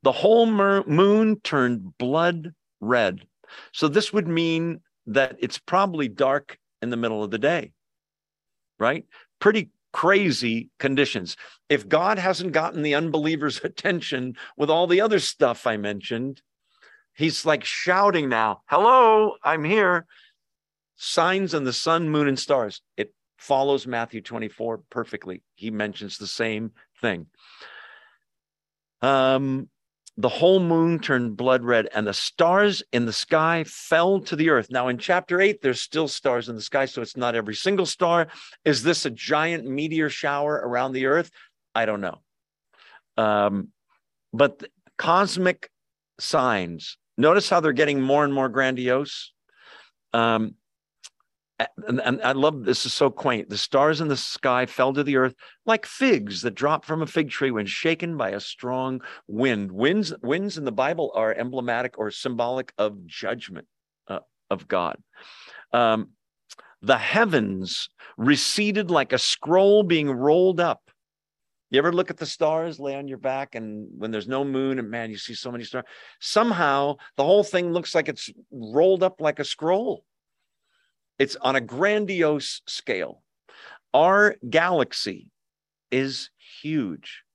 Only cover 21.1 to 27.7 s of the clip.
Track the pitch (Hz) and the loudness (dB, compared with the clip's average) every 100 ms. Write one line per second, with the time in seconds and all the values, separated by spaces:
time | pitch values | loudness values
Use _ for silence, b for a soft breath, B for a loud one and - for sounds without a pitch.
21.1 | - 170 190 190 160 131 120 - 165 160 | 2 2 2 0 -2 -2 -2 0 0 2
22.1 | 151 143 131 - 139 107 - _ - 107 | 2 2 0 0 0 0 -6 _ -8 -8
23.1 | _ _ _ - 135 139 135 127 120 117 | _ _ _ 0 2 2 0 -2 -6 -6
24.1 | 113 98 117 110 - 113 110 _ 120 113 | -8 -12 -10 -10 -8 -6 -6 _ -8 -8
25.1 | 104 95 92 _ _ 110 107 107 98 104 | -10 -12 -14 _ _ -10 -6 -6 -8 -14
26.1 | - 98 - 113 107 113 b b _ 117 | -12 -12 -6 -4 -4 -8 b b _ -4
27.1 | 87 80 B B B B | -4 -8 B B B B